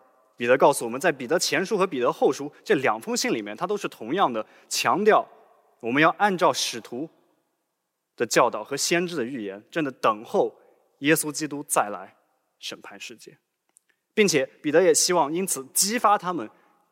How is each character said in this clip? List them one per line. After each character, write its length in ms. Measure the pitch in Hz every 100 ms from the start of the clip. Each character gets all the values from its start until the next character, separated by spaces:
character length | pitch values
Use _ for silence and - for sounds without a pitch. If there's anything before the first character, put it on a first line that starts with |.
| _ _ _ -
彼 100 | 120
得 100 | 135
告 160 | 151
诉 120 | 135
我 40 | 117
们， 120 | 127
在 100 | 175
彼 160 | 135 120
得 100 | 175
前 300 | - 151 185
书 100 | 208
和 80 |
彼 140 | 190 135
得 140 | 123
后 200 | 160 214
书 220 | 139 143 _
这 120 | - 160
两 240 | 127 110
封 160 | 208 240
信 160 | 247
里 100 | 131
面， 140 | 104 110
他 100 | 185
都 100 | 208
是 120 | -
同 260 | - 113
样 180 | 185 165
的 140 | 110 - _ -
强 340 | - 123 147
调 260 | 214 - - - _ _ _ _
我 100 | 113
们 100 | 135
要 100 | 165
按 280 | - 202 180
照 140 | 170
使 280 | 127 - 120
徒 300 | - 120 165 _ _ _ _ _ _ _ _ _ _
的 100 | -
教 240 | 120 165 120
导 140 | 107
和 140 | 110 139
先 280 | - 170
知 120 | 175 165
的 80 |
预 180 | 117 135
言， 180 | 101 98 _
真 140 | 170
的 80 | 135
等 340 | - 117 107
候 320 | 117 196 117 - _ _ _ -
耶 120 | 143
稣 200 | 160 151
基 160 | 143 151
督 120 | 143
再 240 | 143 151 104
来 280 | 95 98 _ _ _ _ _
审 200 | - -
判 200 | - -
世 160 | - 113
界。 200 | - 151 _ _ _ _ _ _ _
并 140 | - 196
且 180 | 151 131 _
彼 80 | 151
得 100 | 156
也 140 | 180
希 180 | 143 -
望 220 | 175 143
因 100 | 170
此 220 | 185 135 131
激 240 | - 196 233
发 180 | 214 202
他 160 | 175
们 160 | 170 110 _ _ _ _